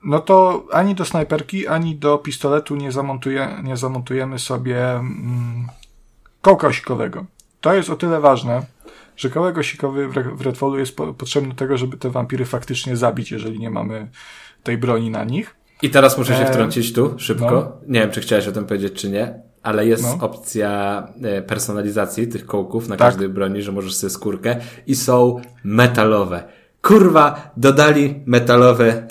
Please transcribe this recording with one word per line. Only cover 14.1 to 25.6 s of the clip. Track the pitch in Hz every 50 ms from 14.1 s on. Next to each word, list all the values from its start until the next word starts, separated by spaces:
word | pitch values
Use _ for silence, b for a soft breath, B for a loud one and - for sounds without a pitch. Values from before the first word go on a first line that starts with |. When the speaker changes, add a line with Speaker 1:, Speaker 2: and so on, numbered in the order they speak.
| B B B B B B B B B B _
Speaker 1:
tej | - 120 117
broni | 120 123 120 113 117 113
na | 110 107 107
nich. | 113 123 160 226 - _ _ _ _ _ _ -
Speaker 2:
I | 143
teraz | 135 143 135 135 135 -
muszę | 127 120 127
się | 131 131
Speaker 1:
E, | 135 131
Speaker 2:
wtrącić | 120 113 107 - 120 117 117 -
tu, | 120 120 117 - -
szybko. | - - 110 - 120 120
Speaker 1:
no. | 123 131 151 - - - - -
Speaker 2:
Nie | 131 117
wiem, | 110 104
czy | - 110
chciałeś | 95 - 117 104 98 101
o | 95
tym | 107 104
powiedzieć, | 95 110 98 98 98 95
czy | - - 101
nie, | 98 101 110 117 - - - _ _ _ _
ale | 113 107 107 107
jest | 113 113 110 120
Speaker 1:
No. | 120 127 180 -
Speaker 2:
opcja, | - - - - - - 110 107 101 101 101 101 101 101 101 - - - - 131
e, | 110 101 98 95
personalizacji | - 110 101 - - 101 104 101 104 101 107 101 95 - - 117 117
tych | - 101 -
kołków | - - 101 98 - - 113 113 -
na | 101
Speaker 1:
Tak. | 95 120 123
Speaker 2:
każdej | 107 95 98 95
broni, | 95 98 98 95 98 104 101
że | 101 98
możesz | 101 95 92 95
sobie | - - 95
skórkę | 92 - - 107 98 92 - 117 120 120 B B B B B
i | - 135
są | 123 - - 127 123 123 123 117 120 - - - _